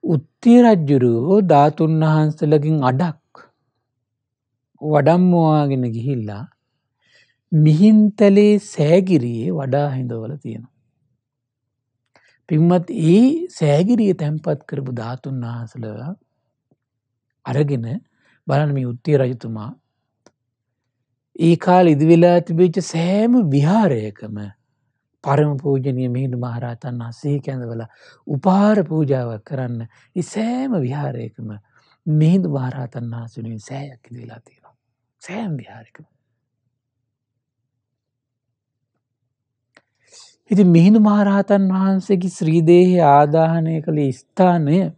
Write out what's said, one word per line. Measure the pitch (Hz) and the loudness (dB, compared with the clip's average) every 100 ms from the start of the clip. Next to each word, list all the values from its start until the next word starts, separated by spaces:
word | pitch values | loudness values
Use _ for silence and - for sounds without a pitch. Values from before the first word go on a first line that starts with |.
උත්තිය | - 151 - _ 240 240 | -2 -4 -4 _ 4 6
රජුරෝ | 240 208 147 139 123 117 139 202 | 6 4 2 2 2 0 2 0
ධාතුන් | 185 147 147 156 160 160 | 4 4 4 2 -2 0
වහන්සේලාගෙන් | 156 156 156 151 151 151 151 156 | 0 0 0 -2 0 0 0 -2
අඩක් | 127 127 175 151 _ _ _ _ _ _ _ _ _ _ _ _ _ _ _ _ | 0 -2 -4 -6 _ _ _ _ _ _ _ _ _ _ _ _ _ _ _ _
වඩම්මවාගෙන | 151 151 139 175 180 175 160 151 143 135 123 | -2 2 4 4 4 4 2 2 0 -2 -4
ගිහිල්ලා | 113 123 131 107 101 - _ _ _ _ _ _ _ _ _ _ | -6 -6 -6 -8 -12 -16 _ _ _ _ _ _ _ _ _ _
මිහින්තලේ | 160 151 156 208 214 214 208 202 196 208 208 | 2 4 6 6 6 4 4 4 6 4 2
සෑගිරියේ | - - 151 175 185 165 120 117 135 | -2 -4 2 2 4 0 0 -6 -6
වඩා | 170 131 139 143 | -6 -4 -2 -2
හිඳවලා | 131 123 117 110 147 | -6 -8 -8 -10 -12
තියෙනවා. | 117 110 117 _ _ _ _ _ _ _ _ _ _ _ _ _ _ _ _ _ _ | -14 -14 -16 _ _ _ _ _ _ _ _ _ _ _ _ _ _ _ _ _ _
පින්වත්, | 156 170 180 170 - 160 | 0 2 0 -2 -4 2
ඒ | 190 254 320 359 | 4 4 0 -6
සෑගිරිය | - 156 147 190 247 208 | -4 0 0 2 0 0
තැන්පත් | 175 151 151 165 147 | -2 -4 -6 -6 -8
කරපු | - 143 135 | -8 -10 -10
ධාතුන් | 120 113 127 139 135 | -10 -10 -12 -10 -10
වහන්සේලා | 117 117 113 120 110 107 135 196 _ _ _ _ _ _ _ _ _ _ _ _ - | -10 -10 -14 -14 -14 -12 -14 -14 _ _ _ _ _ _ _ _ _ _ _ _ -8
අරගෙන | 127 147 135 113 156 _ _ _ _ - | -4 -2 -4 -6 -10 _ _ _ _ -4
බලන්න, | 139 147 | -2 -2
මේ | 139 127 | -2 -6
උත්තිය | 120 - 143 | -8 -2 0
රජතුමා | 127 120 117 110 104 - _ _ _ _ _ _ _ _ _ _ _ _ _ _ _ - | 0 -4 -10 -12 -12 -16 _ _ _ _ _ _ _ _ _ _ _ _ _ _ _ -2
ඒ | 165 165 | 0 2
කාලේ | - 180 180 | 2 4 4
ඉදි | 147 156 | 4 4
වෙලා | 170 175 175 | 4 6 2
තිබිච්ච | 170 165 180 175 | 0 0 0 0
සෑම | 170 160 170 202 226 247 185 | -6 -4 -2 0 2 2 2
විහාරයකම | 139 147 214 202 123 107 104 107 104 104 - _ _ _ _ _ _ | 0 2 2 0 -2 -6 -12 -14 -12 -14 -18 _ _ _ _ _ _
පරම | - 143 151 139 | -4 0 0 -2
පූජනීය | 139 135 131 127 127 | -2 -2 -2 -4 -4
මිහිඳු | 123 135 120 | -4 -6 -6
මහරහතන් | 123 117 120 117 123 120 | -8 -10 -10 -12 -12 -12
වහන්සේ | 117 117 147 143 | -12 -10 -6 -6
කැඳවලා | 139 131 117 113 110 _ _ _ - | -6 -10 -10 -10 -12 _ _ _ -10
උපහාර | 143 180 190 208 208 | -4 0 2 2 0
පූජාවක් | 156 156 147 131 120 110 | -2 -2 -2 -2 -4 -10
කරන්න, | - 139 123 120 113 _ _ | -12 -10 -8 -10 -12 _ _
ඒ | - | -12
සෑම | 165 208 220 247 269 208 | -10 -6 -6 -6 -6 -4
විහාරයකම | 127 143 143 123 117 - 110 104 _ _ _ _ - | -4 -6 -8 -8 -14 -14 -16 -16 _ _ _ _ -4
මිහිඳු | 151 156 190 180 | 0 2 2 0
මහරහතන් | 139 127 139 127 - 120 | -4 -6 -8 -12 -10 -12
වහන්සේ | 117 113 - | -12 -14 -14
වෙනුවෙන් | 113 113 | -14 -14
සෑයක් | - 135 143 127 | -14 -16 -16 -18
ඉදි | _ 120 | _ -20
වෙලා | 117 117 | -20 -20
තියෙනවා. | _ _ _ _ _ _ _ _ | _ _ _ _ _ _ _ _
සෑම | - 190 220 147 | -16 -12 -10 -10
විහාරයකම. | - 117 110 _ 156 _ _ _ _ _ _ _ _ _ _ _ _ _ _ _ _ _ _ _ _ _ _ _ _ _ _ _ _ _ _ _ _ _ _ _ _ _ _ _ _ _ - _ _ | -12 -20 -20 _ -20 _ _ _ _ _ _ _ _ _ _ _ _ _ _ _ _ _ _ _ _ _ _ _ _ _ _ _ _ _ _ _ _ _ _ _ _ _ _ _ _ _ -20 _ _
ඉතින් | 196 185 | 2 4
මිහිඳු | 170 180 220 | 6 6 6
මහරහතන් | 214 208 202 196 196 202 190 | 4 2 2 0 0 0 0
වහන්සේගේ | 185 190 190 - 196 185 | 0 0 -2 -2 -2 -2
ශ්‍රී | - 160 165 | -4 0 2
දේහය | 160 175 185 180 151 | 6 6 6 4 4
ආදාහනය | 143 147 160 160 165 160 160 | 6 4 2 0 0 -2 -4
කළ | 151 156 139 | -4 -2 -2
ස්ථානය | 131 _ - 185 175 151 170 170 | -6 _ 0 2 2 0 0 -2